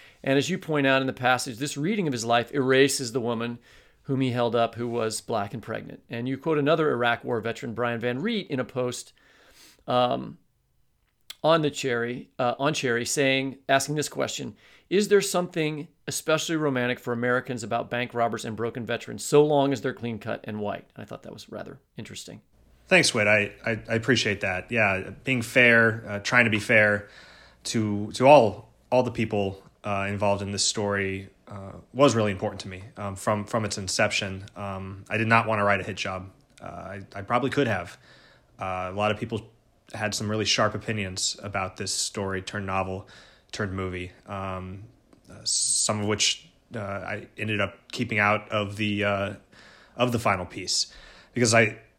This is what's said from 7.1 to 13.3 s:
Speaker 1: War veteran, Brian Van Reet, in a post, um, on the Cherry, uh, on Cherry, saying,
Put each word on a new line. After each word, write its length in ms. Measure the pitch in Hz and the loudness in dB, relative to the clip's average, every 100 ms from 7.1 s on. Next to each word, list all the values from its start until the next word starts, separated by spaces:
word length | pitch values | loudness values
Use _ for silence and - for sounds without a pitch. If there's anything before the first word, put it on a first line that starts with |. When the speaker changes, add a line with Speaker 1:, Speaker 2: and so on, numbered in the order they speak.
| 113 | 0
Speaker 1:
War 180 | 127 117 | -2 -4
veteran, 340 | 113 110 120 | -4 -6 -8
Brian 260 | 113 120 117 | -4 -2 -2
Van 180 | 123 127 | -2 -2
Reet, 300 | 208 220 - | -2 -4 -4
in 100 | 131 | -4
a 60 | |
post, 480 | - 127 123 120 - _ _ _ _ - - _ - | -4 -4 -4 -6 -12 _ _ _ _ -20 -20 _ 0
um, 520 | 123 123 127 123 - _ _ _ _ _ _ _ _ - - | 2 2 0 -6 -14 _ _ _ _ _ _ _ _ -20 -2
on 180 | 151 165 | 2 4
the 80 | 151 | 2
Cherry, 600 | 143 135 117 117 123 - - | -2 -2 -2 -2 -6 -10 -2
uh, 180 | 120 120 | -2 0
on 160 | 139 | 0
Cherry, 300 | 151 131 117 | 0 0 0
saying, 540 | 117 151 135 | 0 0 2